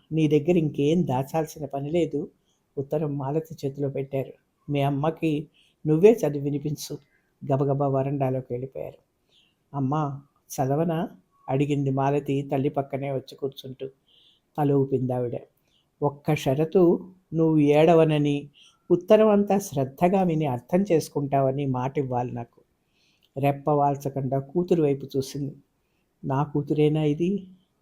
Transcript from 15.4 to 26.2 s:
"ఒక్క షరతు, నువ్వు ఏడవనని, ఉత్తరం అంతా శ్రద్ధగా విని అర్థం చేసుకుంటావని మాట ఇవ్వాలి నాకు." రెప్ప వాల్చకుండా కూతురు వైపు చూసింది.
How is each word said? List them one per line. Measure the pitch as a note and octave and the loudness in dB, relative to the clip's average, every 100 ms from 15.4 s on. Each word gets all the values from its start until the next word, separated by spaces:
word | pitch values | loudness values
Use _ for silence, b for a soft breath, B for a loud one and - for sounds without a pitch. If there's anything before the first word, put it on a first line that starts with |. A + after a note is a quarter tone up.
| - _ _ _ _ - | -12 _ _ _ _ -4
"ఒక్క | C#3+ C#3+ - D3 | -4 -4 -2 -2
షరతు, | C#3+ C#3 D#3+ G3 E3+ - - - - | 0 0 2 4 4 4 -2 -20 -6
నువ్వు | D#3+ D#3+ D#3 | 0 2 4
ఏడవనని, | C#3+ D3 E3 E3 D#3+ D3+ D3 C#3+ C#3+ b b b - | 6 6 6 6 6 4 0 -2 -6 b b b 0
ఉత్తరం | F3 F3+ G#3+ A3 | 0 4 6 6
అంతా | G3+ G3+ G3 | 4 2 0
శ్రద్ధగా | F#3+ C#3+ C3 - F3+ G3 | -2 -4 -4 0 2 2
విని | F3+ D#3 D3+ | 0 0 -2
అర్థం | A#2+ - F3+ G3+ | -4 -2 0 2
చేసుకుంటావని | D#3+ - D3 C#3+ C#3 C3+ C3+ C#3 | 0 0 -4 -2 0 0 0 -2
మాట | B2+ C3 D3 | -2 -4 -4
ఇవ్వాలి | C3 B2 B2+ | -2 -2 -4
నాకు." | A#2+ A#2 _ _ _ _ _ _ _ _ C#3 | -8 -12 _ _ _ _ _ _ _ _ -2
రెప్ప | C#3 C#3 D3 | -2 0 0
వాల్చకుండా | D3 C#3+ C#3 C#3 C#3 C3+ C3+ | 2 2 0 -4 -6 -4 -4
కూతురు | C#3 F3 F3 F3 | -2 -4 0 2
వైపు | D3 C#3 - C3+ | 2 0 -4 -6
చూసింది. | C3+ C#3+ C#3+ - _ _ _ _ _ _ | -6 -6 -10 -10 _ _ _ _ _ _